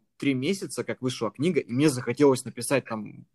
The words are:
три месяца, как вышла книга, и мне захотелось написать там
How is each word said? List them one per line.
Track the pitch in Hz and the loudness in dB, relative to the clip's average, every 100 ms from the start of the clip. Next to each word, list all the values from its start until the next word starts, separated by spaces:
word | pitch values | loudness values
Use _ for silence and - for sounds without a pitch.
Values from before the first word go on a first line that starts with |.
| _ - | _ -4
три | 139 131 | -2 0
месяца, | 139 196 160 - 117 | 0 -4 -6 -8 -6
как | 110 | -4
вышла | 127 123 110 | -4 -4 -6
книга, | - 156 147 | -2 0 0
и | - | 0
мне | 120 151 | 2 2
захотелось | 127 120 120 143 127 120 | 2 -4 4 4 4 -2
написать | - 117 135 - | -8 -2 -2 -2
там | 110 104 - - | -8 -10 -14 -20